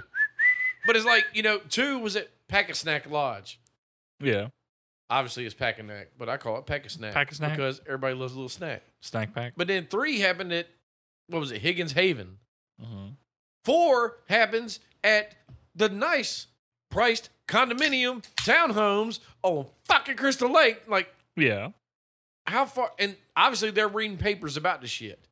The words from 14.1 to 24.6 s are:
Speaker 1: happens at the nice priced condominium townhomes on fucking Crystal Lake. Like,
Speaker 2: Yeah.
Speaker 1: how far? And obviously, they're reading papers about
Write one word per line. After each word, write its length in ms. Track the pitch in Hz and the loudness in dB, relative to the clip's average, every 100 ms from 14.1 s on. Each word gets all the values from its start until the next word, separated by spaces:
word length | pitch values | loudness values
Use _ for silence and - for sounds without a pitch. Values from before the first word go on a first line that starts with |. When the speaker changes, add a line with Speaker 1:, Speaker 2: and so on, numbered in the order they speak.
| - - | -4 0
Speaker 1:
happens 500 | 214 214 226 233 - _ _ | 2 4 0 -4 -10 _ _
at 320 | 208 214 214 - _ - _ 165 | 2 4 2 -10 _ -20 _ 0
the 120 | 214 | 0
nice 580 | 196 302 311 220 - - _ _ _ _ | 0 0 0 -2 -8 -12 _ _ _ _
priced 400 | 196 233 226 - _ - | 2 2 2 -6 _ 0
condominium 760 | 214 254 240 302 262 247 247 - - | 2 2 2 0 2 0 -2 -8 -2
townhomes 840 | - 302 330 208 208 202 226 214 - _ | 4 4 4 4 2 2 0 -6 -14 _
on 220 | 185 156 131 _ - | 0 0 -4 _ 2
fucking 300 | 311 277 247 | 2 2 0
Crystal 320 | 269 - 247 | 0 2 4
Lake. 300 | 320 269 226 - | 6 6 2 -2
Like, 260 | 196 180 _ _ - | -2 -2 _ _ 2
Speaker 2:
Yeah. 340 | 139 101 120 - _ _ _ _ _ _ - | 2 2 -4 -12 _ _ _ _ _ _ -4
Speaker 1:
how 200 | 226 269 | 0 0
far? 260 | 254 233 - | -2 -4 -2
And 180 | 202 190 _ - | -4 -4 _ 2
obviously, 360 | 220 226 214 | 4 4 0
they're 160 | 202 214 | 0 0
reading 280 | 202 214 185 | 0 -4 -2
papers 380 | 196 208 151 | -2 -2 -6
about 240 | 139 | -2